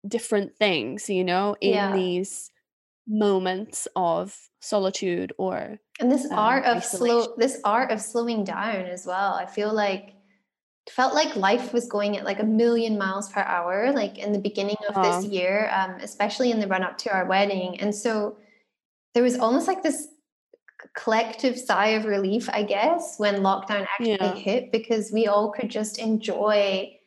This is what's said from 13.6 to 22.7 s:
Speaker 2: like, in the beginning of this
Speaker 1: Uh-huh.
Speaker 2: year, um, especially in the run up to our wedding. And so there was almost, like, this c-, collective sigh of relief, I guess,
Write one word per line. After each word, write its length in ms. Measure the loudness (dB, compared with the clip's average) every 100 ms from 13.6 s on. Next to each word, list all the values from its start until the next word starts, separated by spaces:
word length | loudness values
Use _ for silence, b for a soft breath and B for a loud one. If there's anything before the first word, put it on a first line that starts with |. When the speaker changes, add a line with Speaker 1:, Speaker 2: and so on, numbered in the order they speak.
| 0 0 2
Speaker 2:
like, 260 | 2 -2 -4
in 140 | -2
the 80 | -2
beginning 380 | -2 -2 -4 -4 -2
of 80 |
this 200 | 0 2 2
Speaker 1:
Uh-huh. 100 | 0
Speaker 2:
year, 420 | -2 0 2 2
um, 240 | 0 -2 -6
especially 500 | -14 -2 -2 2 2
in 80 | 2
the 80 | 0
run 160 | 0
up 140 | -2 -4
to 120 | -2
our 120 | 0
wedding. 540 | 2 2 2 0 -4 -2
And 140 | -4
so 440 | -2 -2 0 -2 -6 b b b _ _ _ _
there 100 | 4
was 140 | 4 4
almost, 300 | 2 4 2
like, 160 | 0
this 200 | 0 -2
c-, 840 | -8 _ _ _ _ _ -20 -20 -16
collective 640 | -6 0 0 0 -2 -2 -2
sigh 300 | 0 2 4
of 160 | 2
relief, 440 | 0 0 0 -2 -2
I 140 | -2
guess, 540 | 0